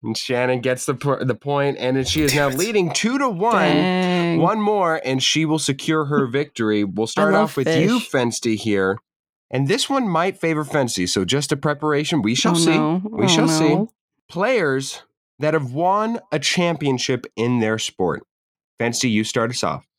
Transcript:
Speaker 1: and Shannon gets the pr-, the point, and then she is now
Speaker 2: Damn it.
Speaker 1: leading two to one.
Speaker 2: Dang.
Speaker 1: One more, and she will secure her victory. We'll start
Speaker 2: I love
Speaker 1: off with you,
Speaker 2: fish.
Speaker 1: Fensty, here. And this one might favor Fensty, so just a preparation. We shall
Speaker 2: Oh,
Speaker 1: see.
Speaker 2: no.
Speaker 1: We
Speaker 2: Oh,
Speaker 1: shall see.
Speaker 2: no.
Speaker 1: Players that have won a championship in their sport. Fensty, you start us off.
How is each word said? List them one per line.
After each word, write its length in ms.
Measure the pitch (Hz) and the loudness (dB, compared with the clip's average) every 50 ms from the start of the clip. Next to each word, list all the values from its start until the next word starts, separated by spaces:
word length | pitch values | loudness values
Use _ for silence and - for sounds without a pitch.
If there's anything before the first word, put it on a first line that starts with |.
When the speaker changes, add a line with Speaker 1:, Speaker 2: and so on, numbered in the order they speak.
| - | -6
Speaker 1:
and 140 | 113 110 - | -6 -6 -6
Shannon 440 | - - 127 120 123 127 127 127 | -4 -2 0 0 2 2 0 0
gets 240 | 117 127 127 127 - | 0 -2 -2 -2 -2
the 100 | - 143 | -4 -4
pr-, 280 | 135 - 143 135 - - | -2 0 -2 -2 0 0
the 120 | 127 117 | -2 -2
point, 420 | 110 _ 139 143 143 139 139 135 - | -2 _ -2 0 0 0 0 -2 -2
and 180 | 117 127 131 135 | -2 0 0 0
then 80 | 131 | 0
she 180 | 123 - 156 156 | 0 0 0 2
is 100 | 143 131 | 2 2
now 160 | 147 143 139 | 2 2 2
Speaker 2:
Damn 100 | 127 135 | 0 0
it. 40 | 175 | -2
Speaker 1:
leading 300 | 220 233 208 185 165 139 | 0 2 0 0 0 -2
two 240 | - - 220 247 277 | -2 -2 0 0 0
to 100 | 277 262 | 0 -2
one. 240 | 214 165 190 233 233 | -2 0 0 2 2
Speaker 2:
Dang. 840 | 196 180 175 170 175 180 185 185 185 185 180 180 180 170 170 170 165 | 4 4 4 2 2 2 2 0 0 0 0 0 0 0 0 2 2
Speaker 1:
One 200 | 160 175 214 220 | 2 2 2 0
more, 380 | 214 208 214 202 185 165 160 156 - | 0 0 2 2 2 2 0 -2 -2
and 160 | 127 131 131 | -2 -2 0
she 240 | 127 - - 156 160 | 0 0 0 0 0
will 140 | 156 151 160 | 0 0 -2
secure 460 | 147 - 139 139 - - 160 156 151 | 0 -2 -4 -4 -2 -2 0 0 0
her 220 | 139 147 147 139 123 | 0 0 0 0 0
victory. 560 | 117 139 147 147 _ - 117 107 107 104 104 | -2 -4 -4 -4 _ -2 0 0 2 2 0
We'll 240 | 98 87 98 110 113 | -2 -2 -4 -4 -4
start 260 | - - 202 202 196 | 0 0 2 2 4
Speaker 2:
I 40 | - | 2
love 60 | 160 160 | 2 0
Speaker 1:
off 60 | 139 - | 0 -2
with 100 | 131 160 | 0 2
you, 320 | 160 160 160 196 233 247 | 2 2 2 2 2 0
Speaker 2:
fish. 120 | 214 - | -2 -2
Speaker 1:
Fensty, 440 | - 139 123 120 107 - - 117 110 | 0 0 0 0 -2 -2 -2 -2 -2
here. 420 | 107 - 110 104 98 95 95 98 113 _ _ _ _ _ _ _ _ _ _ | -2 0 0 0 2 2 2 0 -2 _ _ _ _ _ _ _ _ _ _
And 180 | - 127 139 135 | -2 -2 0 0
this 220 | 185 277 - - | 0 0 0 0
one 200 | 277 277 254 208 | 0 0 0 0
might 280 | 175 160 170 196 185 - | 0 0 0 0 -2 -2
favor 280 | - 165 160 151 151 | -2 -2 0 0 -4
Fensty, 420 | 143 - 156 135 117 - - 90 90 | -2 0 0 0 0 0 -2 -2 -2
so 160 | - 104 95 | 0 0 0
just 280 | 90 110 139 147 - 156 | 0 0 -2 0 -2 -4
a 40 | 139 | -2
preparation. 640 | - 156 147 143 - 151 147 143 151 147 170 156 | 0 -2 -2 -2 -2 -2 0 0 0 0 0 0
We 140 | - 107 117 | 2 2 0
shall 160 | - - 175 | 2 2 2
Speaker 2:
Oh, 40 | 175 | 2
Speaker 1:
see. 220 | 165 165 165 160 156 | 2 2 2 2 2
Speaker 2:
no. 240 | 156 151 165 185 185 | 2 2 0 0 -2
Speaker 1:
We 200 | 214 220 214 202 | -4 -4 0 2
Speaker 2:
Oh, 20 | 190 | 2
Speaker 1:
shall 200 | 175 160 156 160 | 4 4 4 2
see. 220 | 160 156 160 151 | 2 2 2 2
Speaker 2:
no. 200 | 147 170 208 226 _ _ _ _ _ _ _ _ | 2 2 0 -4 _ _ _ _ _ _ _ _
Speaker 1:
Players 760 | - 165 190 233 262 233 180 147 135 135 139 139 - - - _ _ _ _ _ _ _ | -6 -2 0 0 2 2 2 0 0 -2 -4 -6 -12 -14 -16 _ _ _ _ _ _ _
that 140 | 135 151 156 | -2 0 0
have 180 | 160 143 123 | 0 -2 -2
won 480 | 123 143 170 180 190 208 214 220 233 233 - _ - | -4 -2 0 2 2 2 0 -2 -4 -6 -6 _ -4
a 60 | - | -2
championship 840 | 135 - - 180 175 170 165 143 147 143 135 127 - - 135 117 - - _ - | -2 0 0 2 2 2 0 0 0 0 0 0 0 -2 -2 -4 -4 -10 _ -2
in 220 | 113 120 123 120 | 0 0 2 2
their 200 | 110 110 110 113 | 2 0 0 -2
sport. 440 | - - - _ 95 87 76 - - _ _ _ _ _ _ _ _ _ _ _ | -4 -8 -4 _ -2 -2 -2 -4 -8 _ _ _ _ _ _ _ _ _ _ _
Fensty, 280 | 117 120 117 - - 127 | -2 -2 -2 0 -2 0
you 140 | 110 104 110 | 0 0 -2
start 280 | 107 - 127 113 113 | 0 -2 -2 -2 -2
us 120 | 123 - - | -2 -4 -4
off. 240 | 87 73 - - _ _ | -4 -4 -4 -10 _ _